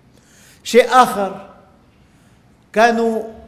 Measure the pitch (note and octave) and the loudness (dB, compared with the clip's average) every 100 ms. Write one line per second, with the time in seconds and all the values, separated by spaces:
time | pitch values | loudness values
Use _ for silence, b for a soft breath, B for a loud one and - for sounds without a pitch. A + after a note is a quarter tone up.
0 | _ _ b b b b - A#3 A#3+ B3+ | _ _ b b b b 0 0 2 2
1 | A#3 G3 F#3+ - - - _ _ _ _ | 2 0 -8 -10 -20 -20 _ _ _ _
2 | _ b b b b _ _ G#3 A#3 A3+ | _ b b b b _ _ 0 0 2
3 | A3+ A3 - - | -2 -4 -10 -16